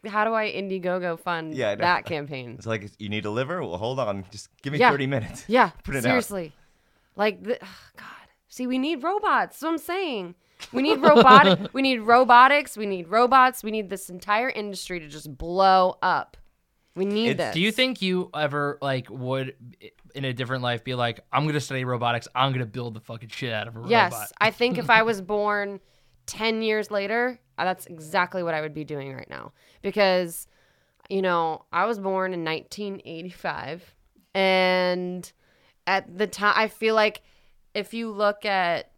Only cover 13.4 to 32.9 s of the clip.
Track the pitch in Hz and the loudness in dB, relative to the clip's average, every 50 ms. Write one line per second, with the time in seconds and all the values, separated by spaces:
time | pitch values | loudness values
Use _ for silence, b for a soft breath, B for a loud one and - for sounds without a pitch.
13.4 | 254 254 254 - - 220 214 220 208 180 196 185 - - 175 - - 202 208 220 | 6 4 2 -4 -8 -6 -6 -6 -6 -6 -10 -10 -10 -14 -14 -12 -4 -2 -2 0
14.4 | 247 262 - 214 208 208 190 185 - - 185 175 156 147 143 151 - 156 135 - | 0 -2 -4 -6 -8 -8 -10 -12 -10 -10 -10 -10 -10 -12 -16 -14 -14 -14 -14 -12
15.4 | 165 165 175 190 190 190 185 190 185 185 - _ - 185 170 143 - _ - - | -10 -4 2 4 6 6 8 6 6 4 0 _ 0 0 0 0 -2 _ -16 -20
16.4 | - _ _ _ _ _ _ _ _ _ _ 175 190 202 202 214 226 233 220 175 | -20 _ _ _ _ _ _ _ _ _ _ -4 -4 -2 0 0 0 0 0 -2
17.4 | 165 110 - 160 185 220 220 - 254 262 247 - 190 185 185 180 175 - - 151 | -4 -4 -2 0 0 0 2 0 0 -2 -2 -4 -2 -2 -2 -2 -4 -4 -4 -4
18.4 | 151 143 139 147 143 143 143 - 143 139 135 127 127 123 104 131 123 123 131 135 | -4 -2 -2 -2 -4 -4 -4 -4 -4 -4 -4 -4 -6 -10 -12 -10 -6 -4 -4 -4
19.4 | 131 131 131 _ 120 123 - _ - - _ _ _ - - 139 135 131 123 117 | -4 -8 -12 _ -20 -20 -20 _ -20 -20 _ _ _ -16 -12 -8 -6 -6 -4 -4
20.4 | 127 117 131 127 123 123 120 113 _ 127 127 123 120 120 110 - _ _ - 135 | -4 -4 -4 -2 -2 -2 -4 -4 _ -6 -4 -2 -2 -2 -2 -6 _ _ -2 0
21.4 | 147 156 147 147 135 - 135 131 127 123 127 117 120 120 117 117 - - _ 127 | 0 2 0 -2 -2 -4 -6 -4 -4 -4 -4 -2 0 -2 -2 -2 -6 -6 _ 0
22.4 | 131 139 131 127 123 107 101 127 120 120 110 117 _ - 113 110 120 110 - - | 0 0 0 -2 -4 -6 -8 -10 -10 -10 -12 -14 _ -14 -16 -16 -14 -16 -12 -10
23.4 | 135 120 113 107 104 117 113 113 117 - 233 226 202 175 - 110 104 - - - | -8 -6 -6 -6 -6 -8 -12 -12 -4 2 4 4 4 2 0 -8 -10 -12 -2 0
24.4 | 208 220 220 - 240 247 214 240 - - 226 220 226 226 226 196 185 175 208 208 | 0 0 2 0 -2 0 0 -2 2 4 6 6 6 4 -2 -4 -4 -4 -2 -2
25.4 | 208 208 208 202 202 202 202 190 _ _ _ _ _ _ _ _ _ - - - | 0 0 0 -2 -2 -6 -8 -12 _ _ _ _ _ _ _ _ _ -16 -8 -2
26.4 | 220 226 226 220 226 220 214 214 208 214 214 202 196 196 220 233 240 254 247 240 | -2 0 0 0 0 0 0 0 -2 -2 -4 -4 -2 0 0 0 0 -2 -4 _
27.4 | _ _ _ - 165 185 185 180 - - 175 160 156 156 170 190 180 175 - 185 | _ _ _ -4 -2 -2 -2 -4 -8 -18 -18 -18 -12 -2 0 0 0 0 -2 -4
28.4 | 175 165 160 156 156 156 147 156 151 143 151 143 135 139 131 127 - _ 69 65 | -4 -2 -4 -4 -6 -6 -8 -10 -10 -8 -10 -10 -10 -10 -12 -14 -14 _ -14 -14
29.4 | - - b b b b b b - 196 - 214 202 190 185 180 180 165 165 - | -14 -16 b b b b b b -8 -4 2 4 4 4 4 2 0 -2 -8 -14
30.4 | - _ _ _ _ _ _ _ _ _ _ _ _ - 196 190 185 185 175 170 | -16 _ _ _ _ _ _ _ _ _ _ _ _ -6 -4 -2 0 2 2 2
31.4 | 165 160 160 - - _ - 170 190 226 233 202 196 190 190 190 185 185 185 170 | 0 0 -4 -6 -10 _ -2 -2 0 0 -2 -4 -4 -2 -2 -2 -2 -4 -4 -6
32.4 | 165 160 160 - - _ - 208 208 202 | -4 -4 -6 -6 -8 _ -12 -10 -8 -8